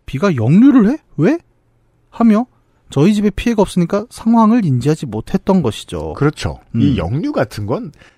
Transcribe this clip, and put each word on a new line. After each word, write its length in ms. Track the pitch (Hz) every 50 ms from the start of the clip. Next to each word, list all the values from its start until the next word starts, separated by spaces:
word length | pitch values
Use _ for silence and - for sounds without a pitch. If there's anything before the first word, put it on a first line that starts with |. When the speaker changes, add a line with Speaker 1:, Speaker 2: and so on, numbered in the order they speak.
| _
Speaker 1:
"비가 300 | - - 135 208 202 160
역류를 560 | 120 107 120 156 202 247 285 233 262 202 208
해? 60 | 285 311 - _ -
왜?" 220 | - 147 214 311 349 - _ _ _ _ _ _ _ _ _ _ _ _ _
하며 360 | _ - 233 226 208 208 254 - _ _ _ _ _ _ _ _
저희 240 | - 139 147 196 214
집에 160 | 202 202 208
피해가 320 | - - - 240 233 220
없으니까 440 | 185 - - 180 175 165 - 202 214 -
상황을 560 | - - - 226 233 233 220 214 226 254 202
인지하지 400 | 156 131 123 120 147 160 - -
못했던 560 | 123 101 110 113 - - 190 - - 190 190
것이죠. 520 | 165 113 104 - - - - 80 76 80 73
Speaker 2:
그렇죠. 460 | - 139 151 151 - - 85 69 - _ _ -
Speaker 1:
음. 60 | 117
Speaker 2:
이 160 | 131 147 131 -
역류 340 | 85 92 113 151 214 294
같은 340 | 294 - 131 113 - - 104
건 280 | 101 135 208 247 160 - _ - _ _